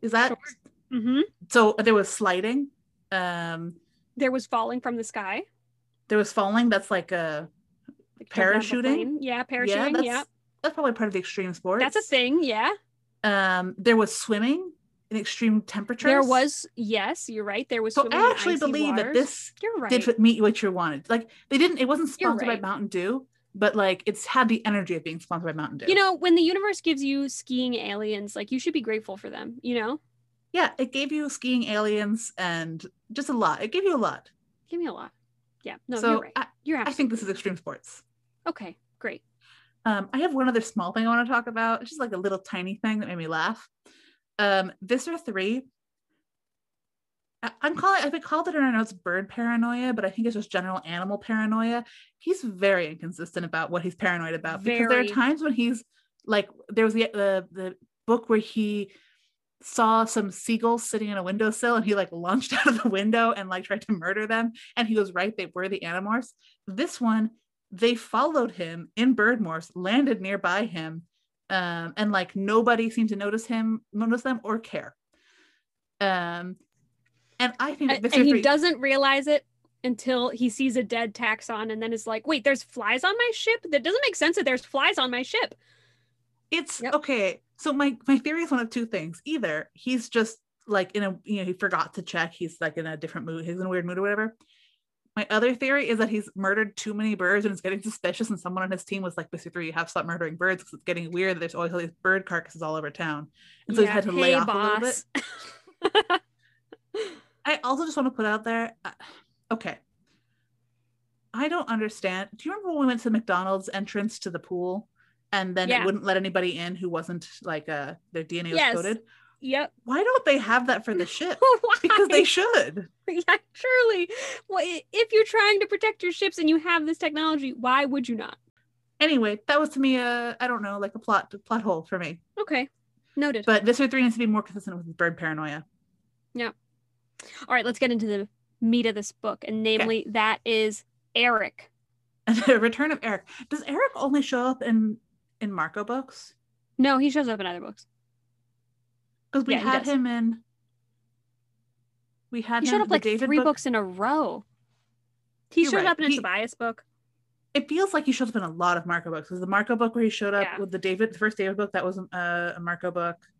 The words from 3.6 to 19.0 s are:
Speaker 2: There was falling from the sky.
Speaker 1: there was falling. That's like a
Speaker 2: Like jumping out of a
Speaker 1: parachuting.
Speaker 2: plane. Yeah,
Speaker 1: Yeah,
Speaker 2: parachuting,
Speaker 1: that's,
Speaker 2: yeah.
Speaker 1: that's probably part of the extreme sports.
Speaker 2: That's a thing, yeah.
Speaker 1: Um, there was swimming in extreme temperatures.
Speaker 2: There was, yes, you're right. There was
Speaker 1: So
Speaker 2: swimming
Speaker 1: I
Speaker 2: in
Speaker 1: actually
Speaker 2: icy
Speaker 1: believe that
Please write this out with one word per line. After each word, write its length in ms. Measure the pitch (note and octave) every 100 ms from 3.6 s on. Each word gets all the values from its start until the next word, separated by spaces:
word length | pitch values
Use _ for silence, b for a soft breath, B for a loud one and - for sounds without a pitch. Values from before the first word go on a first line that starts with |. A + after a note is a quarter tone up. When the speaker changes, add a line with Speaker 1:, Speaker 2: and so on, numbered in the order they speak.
| E3+ F3 _ _ _ -
Speaker 2:
There 140 | C4
was 140 | C4 -
falling 360 | A#3 A3+ B3
from 160 | B3 A#3+
the 80 | A3
sky. 380 | - F#3+ A3 G4 _ _ _ _ _ -
Speaker 1:
there 80 | G#3+
was 160 | G#3+
falling. 340 | - G3 A3 A#3+
That's 220 | G3 G3+
like 200 | F#3+ F3
a 360 | F3+ E3 D3+ E3 _ _ _ - - _ -
Speaker 2:
Like 100 | -
jumping 100 | -
out 120 | F#3+ G#3+
of 160 | G#3+
a 40 | B3
Speaker 1:
parachuting. 60 |
Speaker 2:
plane. 340 | B3+ D4+ C4 D4+
Yeah, 140 | C4+ B3
Speaker 1:
Yeah, 60 | C4
Speaker 2:
parachuting, 480 | B3 B3 G3+ C4+
Speaker 1:
that's, 120 | D#4 A#3+
Speaker 2:
yeah. 180 | B3 C#4+ _ _ _
Speaker 1:
that's 120 | D4+
probably 180 | D#4 C#4
part 140 | A3+ G#3+
of 60 |
the 60 | F#3
extreme 340 | F3+ - F#3
sports. 280 | F3 F#3 G#3
Speaker 2:
That's 120 | C4 G#4+
a 60 |
thing, 420 | - C4 B3 D#4
yeah. 280 | C#4+ G#3+ C4 G4+ _ _ _ _
Speaker 1:
Um, 500 | G#3+ G3+ F#3+ F#3 F#3 -
there 180 | G3+ A3+
was 160 | G#3+ -
swimming 560 | - G#3 A#3 D#4+ F#4 - _ _ -
in 80 | G#3+
extreme 440 | G#3 - A3+ G#3+
temperatures. 480 | G#3 G3+ G3+ A#3 C4
Speaker 2:
There 120 | C#4
was, 420 | C4 B3+ C#4 - - -
yes, 540 | G#3+ A3 G3 E4 -
you're 140 | A3 G#3
right. 220 | G3+ C4+
There 120 | A#3
was 140 | A3 A3
Speaker 1:
So 60 |
Speaker 2:
swimming 180 | A#3 D4+
Speaker 1:
I 60 | A#4
Speaker 2:
in 60 |
Speaker 1:
actually 220 | B4+ F4+ E4
Speaker 2:
icy 100 | C#4+
Speaker 1:
believe 300 | D4+ D4
that 100 | A3+